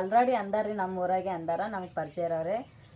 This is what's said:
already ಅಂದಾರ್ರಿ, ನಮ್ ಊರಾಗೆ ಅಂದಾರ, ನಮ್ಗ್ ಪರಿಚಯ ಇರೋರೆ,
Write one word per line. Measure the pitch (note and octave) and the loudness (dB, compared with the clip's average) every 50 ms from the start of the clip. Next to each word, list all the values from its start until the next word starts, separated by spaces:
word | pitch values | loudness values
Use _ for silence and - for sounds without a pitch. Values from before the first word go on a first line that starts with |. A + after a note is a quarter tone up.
already | F#3 F#3+ G#3+ A#3 B3 B3 B3+ | 4 4 6 6 6 6 4
ಅಂದಾರ್ರಿ, | A3 G3+ G3 G3+ G#3+ G#3+ G#3 | 0 0 0 0 0 0 0
ನಮ್ | G#3+ G3+ F#3 F#3 F#3+ F#3 | -2 -2 -2 -2 -2 -2
ಊರಾಗೆ | F3+ F3+ F#3 F#3+ F#3 G3 | 0 2 2 2 0 -2
ಅಂದಾರ, | F3+ E3 E3 E3 E3+ F3 G3 A3+ | -4 -4 -2 -2 -2 -2 -2 -4
ನಮ್ಗ್ | G#3+ F#3+ F3+ F3 - | -4 -6 -8 -6 -6
ಪರಿಚಯ | E3+ D#3 D3 - F3 | -6 -6 -6 -4 -4
ಇರೋರೆ, | E3+ E3 E3 D#3+ E3 F3 G3+ A#3 C4+ - - - - - - | -2 -2 0 -2 -2 -2 -2 -4 -4 -8 -16 -20 -20 -20 -16